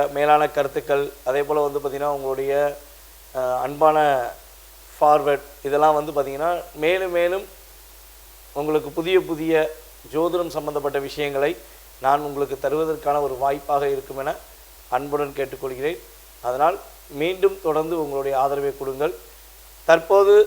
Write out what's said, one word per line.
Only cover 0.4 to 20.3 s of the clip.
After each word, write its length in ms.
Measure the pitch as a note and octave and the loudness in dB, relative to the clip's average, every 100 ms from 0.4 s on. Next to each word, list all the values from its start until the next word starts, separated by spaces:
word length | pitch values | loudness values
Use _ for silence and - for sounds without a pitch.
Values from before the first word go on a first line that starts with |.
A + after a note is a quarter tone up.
| D3+ - | 4 0
கருத்துக்கள், 460 | C#3 D3+ - C#3+ C#3+ - - | -2 -2 0 0 -2 -6 -2
அதே 140 | C3+ C#3+ | -2 0
போல 120 | D3+ D3 | 0 0
வந்து 140 | C#3+ | -2
பார்த்தீங்கன்னா, 360 | C#3+ C#3 D3 C#3+ | -4 -4 -4 -4
உங்களுடைய, 360 | C3+ C3+ C3+ C#3 D3 C#3+ - - - - - C3 | -4 -4 -2 0 0 -4 -14 -20 -20 -20 -12 -6
அஹ், 200 | B2+ B2+ | -2 -2
அன்பான 340 | C3 D3 D#3 D#3 D3+ C3+ A#2+ - - - - - - - | -4 2 4 6 4 2 -2 -8 -20 -20 -20 -20 -18 2
ஃபார்வர்ட், 500 | D3+ D3 C#3+ C#3 - - C#3 | 4 6 4 -2 -4 -12 -2
இதெல்லாம் 280 | C#3+ D#3 D3+ | 2 4 4
வந்து 140 | D3+ | 0
பார்த்தீங்கன்னா, 380 | D3 C#3 C#3 D#3+ F3 - D3+ | -2 -4 -4 -4 -4 -8 -4
மேலும் 320 | D#3 F#3 F#3+ F3 | 0 0 0 0
மேலும் 260 | F3 F#3+ G3+ - - - - - - - - - - C#3+ | 0 -2 -8 -18 -20 -20 -20 -20 -20 -20 -20 -20 -14 -6
உங்களுக்கு 300 | D3+ D3+ D3 D#3 | -2 -2 -2 -6
புதிய 180 | E3 F#3 D#3 | 0 2 0
புதிய 220 | D#3 D#3+ D#3+ D#3 - - - - | -4 0 2 0 -4 -20 -20 -8
ஜோதிடம் 420 | C#3+ E3+ F3 E3+ D3+ | -2 0 0 -4 -6
சம்பந்தப்பட்ட 420 | D3 D3 C#3 C#3 C#3 | -6 -4 -2 -4 -6
விஷயங்களை 440 | D3 C#3+ C#3 D3 F3 - - - - | -6 -4 -2 -2 -2 -12 -20 -20 -4
நான் 200 | C3 C#3+ D3 | 0 0 0
உங்களுக்கு 300 | C#3+ C#3 C3 | -4 -4 -4
தருவதற்கான 560 | C#3 D#3 D#3+ D#3 D3 D3 C#3 | -2 -2 -2 -2 -2 0 0
ஒரு 80 | B2+ | -2
வாய்ப்பாக 460 | C#3 C#3+ - C#3+ C#3+ | -2 -2 -2 -2 0
இருக்கும் 260 | C#3 - C3+ | -4 -6 -8
என 120 | C#3 F3 - - - - - B2 | -8 -8 -12 -20 -20 -20 -4 -4
அன்புடன் 400 | C#3+ C#3+ C#3+ C#3 | -2 -2 -2 -4
கேட்டுக்கொள்கிறேன். 600 | C3+ C3 C3+ B2+ D3 F3 - - - - A#2+ | -6 -6 -8 -6 -6 -6 -12 -20 -20 -10 -4
அதனால் 280 | C3 D#3 G3 - - - C#3+ | 0 0 0 -8 -20 -14 -4
மீண்டும் 360 | E3 F#3 F#3+ G3 E3 | -4 0 0 0 -2
தொடர்ந்து 280 | D3+ D#3+ E3+ | -2 -2 -4
உங்களுடைய 320 | D3 C#3 C#3 C3+ | -4 -4 -2 0
ஆதரவை 300 | C#3 C#3+ C#3 - | 0 -2 -4 -6
கொடுங்கள். 340 | C3+ C3+ D#3 F3+ - - - - - - - | -6 -4 -4 -6 -16 -20 -20 -20 -20 -4 4
தற்போது 460 | E3 E3 G3 G3 | 4 6 4 8